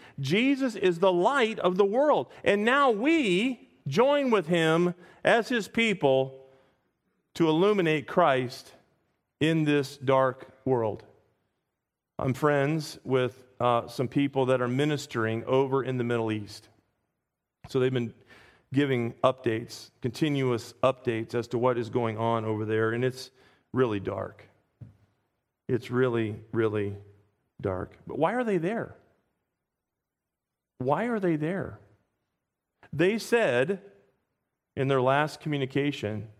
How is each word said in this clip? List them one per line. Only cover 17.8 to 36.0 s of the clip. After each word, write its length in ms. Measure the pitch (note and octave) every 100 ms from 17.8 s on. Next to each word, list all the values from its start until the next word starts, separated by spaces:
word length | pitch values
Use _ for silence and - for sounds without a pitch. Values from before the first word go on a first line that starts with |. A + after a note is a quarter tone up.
they've 120 | B2+
been 200 | B2+ A#2 - _ - - _ _
giving 400 | C3 C#3+ B2 A#2 -
updates, 640 | C3 B2+ A#2+ A2 A#2+ - - _
continuous 720 | B2 A2 D#3 C#3 C3 A#2 - -
updates 520 | C3 C3 B2 A2+ A2+
as 140 | B2 A2+
to 100 | A#2
what 200 | B2+ A#2+
is 100 | A2+
going 300 | B2 A2+ G#2+
on 260 | A#2 A2+
over 200 | A2 G#2+
there, 280 | G#2+ A2 A2
and 120 | A#2+
it's 260 | B2+ B2 - _ _ _ _
really 280 | B2+ B2+ G2+
dark. 460 | F#2 G2+ G2 - - _ _ - - _ _ _ _ _ _ _ -
It's 220 | A#2+ -
really, 460 | B2 B2+ A#2 A2 A2 -
really 440 | A2 A2 G#2+ G2+ G2 - _ _ _ _ -
dark. 360 | G2 F#2 - - -
But 120 | -
why 160 | D#3+
are 100 | A#3+
they 140 | A3+ F#3
there? 380 | E3 A3+ - - _ _ _ _ _ _ _ _ _ _ _ _ _ _ _ _ _ -
Why 260 | C3 D3+
are 160 | A#3 A3
they 160 | F#3 D3+
there? 420 | D3+ F#3+ - G#2+ _ _ _ _ _ _ _ _ _ _ _
They 260 | D3 F3+ A3
said 640 | - A#3+ F#3+ B2 D3 G3 - _ _ _ _ _ _ _ _ -
in 120 | C3+
their 120 | C3+
last 400 | B2+ C#3 D3+ -
communication, 880 | D#3 C#3+ C3 C#3+ C#3+ C#3